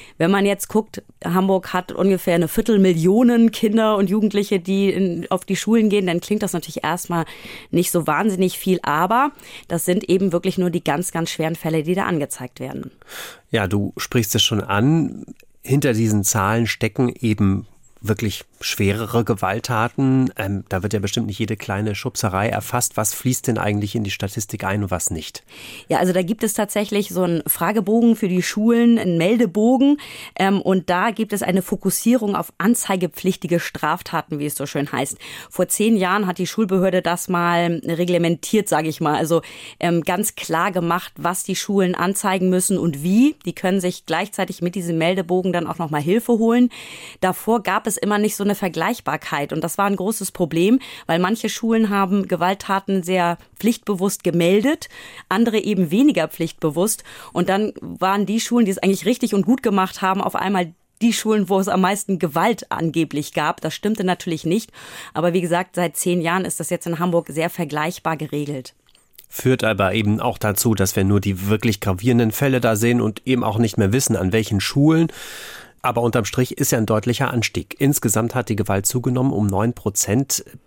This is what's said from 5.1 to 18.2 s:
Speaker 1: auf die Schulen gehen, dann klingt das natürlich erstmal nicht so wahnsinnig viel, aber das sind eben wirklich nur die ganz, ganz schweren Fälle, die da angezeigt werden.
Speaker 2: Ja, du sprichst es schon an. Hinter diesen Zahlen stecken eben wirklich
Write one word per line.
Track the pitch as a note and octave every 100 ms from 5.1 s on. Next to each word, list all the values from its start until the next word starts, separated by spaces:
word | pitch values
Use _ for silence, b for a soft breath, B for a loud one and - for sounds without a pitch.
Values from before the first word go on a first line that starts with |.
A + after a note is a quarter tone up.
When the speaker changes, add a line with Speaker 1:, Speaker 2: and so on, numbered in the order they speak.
| E3+ -
Speaker 1:
auf | F#3
die | -
Schulen | F#3 - A3+ G#3+
gehen, | G#3 F#3
dann | E3+
klingt | - G#3
das | G3
natürlich | E3+ - -
erstmal | D3+ F3 - E3+ D#3+ B B B B
nicht | E3+ F3+
so | F3 D#3
wahnsinnig | D3+ G#3 F#3 F#3 -
viel, | F#3+ F3+
aber | - D3+ F3+ A#3 C#4+ B B B B
das | E3+
sind | - F3+ -
eben | F3+ G3
wirklich | E3+ F#3+ F#3
nur | F3+
die | F3
ganz, | E3 D3 F3
ganz | E3 E3
schweren | - D#3+
Fälle, | E3 E3 D#3+
die | D3+
da | F#3 -
angezeigt | E3+ C#3 - B2+ -
werden. | C3 C3+ B2 - B B B B B
Speaker 2:
Ja, | A2+ F#2
du | G2+ G2+ -
sprichst | - B2 A2+
es | A2+
schon | - G#2+
an. | - G2+ C3 E3 - - - - - _
Hinter | - C#3 C#3+
diesen | A2 A2+ G#2
Zahlen | F#2+ A2+ G2 A2+ A2+
stecken | - A2 - B2
eben | - A#2 G#2 G2 G2 - - _ _
wirklich | A2 G#2+